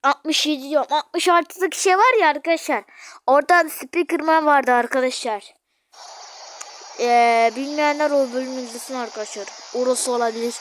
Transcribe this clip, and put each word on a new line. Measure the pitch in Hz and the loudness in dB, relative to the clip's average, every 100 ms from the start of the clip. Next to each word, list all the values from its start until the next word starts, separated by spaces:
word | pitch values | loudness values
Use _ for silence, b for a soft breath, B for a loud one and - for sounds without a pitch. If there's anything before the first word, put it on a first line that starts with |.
altmış | 277 277 311 302 294 | 0 -2 -2 -2 -2
yedi | 285 | -4
diyorum. | 277 294 - | -2 -2 0
Altmış | 302 - 349 349 | -2 -2 -2 2
artıdaki | 339 - - 349 - | 2 2 -4 -4 -2
şey | 381 370 | 2 4
var | 466 453 | 4 4
ya | 320 | 2
arkadaşlar. | 294 330 330 - 240 - B B B - | 0 -2 -2 -2 -4 -6 B B B 2
Orada | 277 285 349 320 | 2 4 2 2
Speakerman | - 262 339 330 330 311 320 302 | -6 -6 -4 -2 -2 2 2 4
vardı | 285 254 | 2 4
arkadaşlar. | 247 240 269 254 - 247 208 - _ _ _ _ - - - - - - - - - - - | 0 0 -2 -2 -4 -6 -8 -10 _ _ _ _ -20 -20 -20 -20 -20 -20 -18 -18 -18 -20 -6
Ee, | 240 240 233 233 226 226 | 2 4 4 4 2 0
bilmeyenler | 277 294 302 294 302 | -6 -2 0 0 0
o | 285 262 | 2 0
bölümü | 247 254 262 | -4 -6 -8
izlesin | 240 233 - | -10 -12 -10
arkadaşlar. | 262 233 220 214 214 196 - - | -10 -8 -10 -10 -10 -14 -16 -8
Orası | 240 254 247 262 | -2 0 0 -2
olabilir. | 240 233 226 240 - | -2 -2 -2 -6 -8